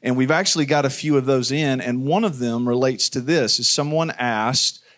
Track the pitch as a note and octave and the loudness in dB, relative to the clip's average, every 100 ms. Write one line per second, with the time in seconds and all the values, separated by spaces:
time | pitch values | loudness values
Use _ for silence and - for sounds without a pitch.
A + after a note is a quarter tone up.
0 | A#2+ B2+ C3 D#3+ F#3+ E3 C#3+ D3 C#3 C3 | -2 0 2 2 0 0 2 2 0 -2
1 | D#3 C#3+ B2+ C3+ B2 C#3+ D3 C3 A#2+ B2 | 0 2 2 0 0 0 0 -2 -2 -2
2 | C3+ F3+ A3 C3+ A#2+ A#2 B2 B2 C3 A#2+ | 0 0 0 -2 -4 -2 0 2 2 0
3 | - C3 B2 E3+ A2+ - A#2 - D3 D#3 | -2 -4 0 0 2 0 0 0 0 0
4 | E3 - B2 A2 A2 C3 - - _ | -2 -2 -2 0 0 0 -2 -6 _